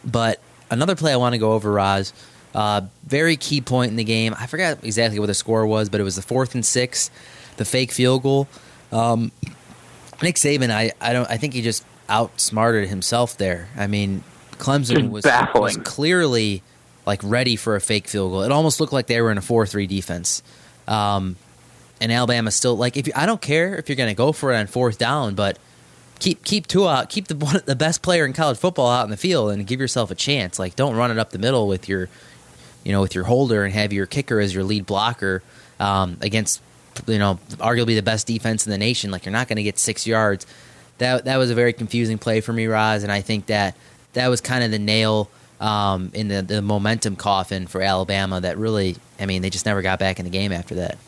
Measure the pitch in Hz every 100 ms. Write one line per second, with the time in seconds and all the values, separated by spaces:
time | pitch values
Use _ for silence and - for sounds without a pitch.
0 | - 117 113 - - - - 117 165 180
1 | 156 127 123 120 110 110 104 104 98 98
2 | 98 - - - - - 104 104 95 -
3 | - 139 165 156 - 147 120 127 123 113
4 | 110 113 113 104 123 160 180 147 113 107
5 | 113 104 104 98 - 113 110 107 104 107
6 | 98 90 - 123 127 127 110 127 123 -
7 | - - - - - - 107 127 123 -
8 | 123 131 135 139 139 - - - - 113
9 | 117 117 113 _ - - - - - -
10 | - - 170 - 147 143 123 107 113 -
11 | 117 123 120 113 147 127 113 107 - -
12 | - 107 113 - - 107 117 110 95 98
13 | - 117 120 - 95 87 87 - 101 104
14 | 98 95 - - - - 131 143 123 123
15 | 120 107 139 120 123 120 101 104 - -
16 | 151 180 156 120 107 95 - - - -
17 | - 101 101 120 123 110 117 104 - 107
18 | - 104 95 92 104 143 160 - 156 135
19 | 123 117 117 101 - 117 101 104 98 98
20 | 90 87 87 - - - - - - 107
21 | 104 101 92 90 - - - - - -
22 | 113 120 120 120 110 - 127 110 123 139
23 | 135 135 170 226 - 151 180 190 - 131
24 | 117 98 135 151 139 117 104 127 123 107
25 | 117 147 117 98 98 - - - - -
26 | - - 190 170 - 208 - 185 185 135
27 | - 214 190 151 147 175 - 131 156 -
28 | 180 175 143 143 151 120 185 175 123 123
29 | 107 104 185 165 107 101 98 127 131 127
30 | 104 90 - 143 90 - 92 - 139 113
31 | 120 110 107 95 113 131 101 95 - 95
32 | 92 - - - - - - - - 98
33 | 95 92 92 123 135 107 98 101 104 101
34 | 95 135 139 113 101 92 95 107 92 98
35 | 110 120 98 92 - - - - 101 98
36 | 92 85 107 110 104 - - - - -
37 | - 110 101 90 - - 110 120 117 110
38 | 104 110 - 113 117 110 110 101 107 123
39 | 101 92 95 110 127 107 104 - - 107
40 | 110 110 107 98 - - - - - -
41 | 123 127 131 131 127 117 120 113 110 117
42 | 113 110 117 110 107 113 113 110 110 107
43 | 104 101 98 107 98 107 98 - - -
44 | _ 123 127 120 - 127 117 107 104 110
45 | 110 107 101 - - - 107 107 101 95
46 | 92 - 107 101 92 104 101 104 104 113
47 | 110 95 104 95 95 95 90 92 95 92
48 | 95 98 98 92 90 82 110 107 95 85
49 | - - 98 95 92 95 107 101 95 92
50 | 95 92 90 95 101 87 87 90 85 -